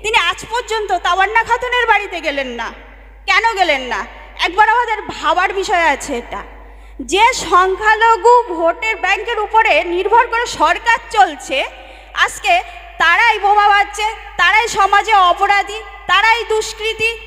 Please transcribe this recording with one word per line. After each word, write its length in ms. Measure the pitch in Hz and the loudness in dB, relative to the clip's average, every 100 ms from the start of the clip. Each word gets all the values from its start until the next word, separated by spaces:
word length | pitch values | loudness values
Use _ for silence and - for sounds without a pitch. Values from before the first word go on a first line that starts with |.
তিনি 140 | 427 453 339 | 0 0 0
আজ 100 | 370 - | -4 -6
পর্যন্ত 380 | 466 466 440 415 359 370 | -6 -4 -6 -2 -2 0
তামান্না 360 | 359 392 453 453 | 0 2 0 0
খাতুনের 360 | 427 494 494 466 | -2 -2 -2 2
বাড়িতে 260 | 415 403 359 311 | 0 0 -8 -6
গেলেন 240 | 285 262 233 | -6 -6 -8
না। 80 | 220 - - - - - - | -10 -12 -20 -20 -20 -16 -2
কেন 160 | 381 453 403 | 0 0 0
গেলেন 240 | 359 277 254 | 0 0 -2
না? 100 | 214 233 - - - 359 | -8 -8 -14 -20 -6 -4
একবার 220 | 359 427 453 | 2 4 4
আমাদের 240 | 480 427 - | 0 -4 -8
ভাবার 360 | - 302 330 370 381 | -6 -2 0 0 -2
বিষয় 260 | 370 370 330 | -2 0 0
আছে 180 | 277 - 247 | -2 -4 -8
এটা, 200 | 240 202 - - - - - - 240 | -8 -12 -14 -20 -20 -20 -20 -16 -4
যে 140 | 349 466 494 320 | 2 2 2 0
সংখ্যালঘু 840 | 359 381 381 427 440 453 453 440 494 453 | 2 2 0 0 2 4 4 6 4 4
ভোটের 420 | 330 330 453 440 440 | -2 -2 0 -4 -2
ব্যাংকের 360 | 370 403 427 466 415 | -2 -2 -2 -4 0
উপরে 280 | 440 440 302 349 | 2 2 2 0
নির্ভর 300 | 349 381 453 494 | -4 2 2 2
করে 140 | 466 480 - | -2 -4 0
সরকার 400 | 311 359 466 480 - 440 | 0 0 0 -2 -2 2
চলছে, 420 | 370 277 - 269 392 - - - - - | 2 2 -6 -6 -6 -10 -20 -20 -16 -2
আজকে 300 | 392 - 415 349 - - - - | -2 -2 0 0 0 -16 -20 -2
তারাই 360 | 330 359 466 440 | 2 4 2 2
বোমা 280 | 392 415 415 | 2 4 4
বাজছে, 340 | 403 403 415 427 427 - - | 4 0 -2 -6 -6 -14 0
তারাই 280 | 349 415 466 392 | 2 2 0 0
সমাজে 360 | 392 403 392 415 359 | 2 2 2 4 4
অপরাধী, 480 | 349 370 403 392 415 427 - - | 2 2 0 0 -8 -14 -18 0
তারাই 320 | 370 440 453 440 | 2 4 2 0
দুষ্কৃতী 580 | 440 440 - 427 440 440 453 | -4 -4 -6 -6 -2 -4 -4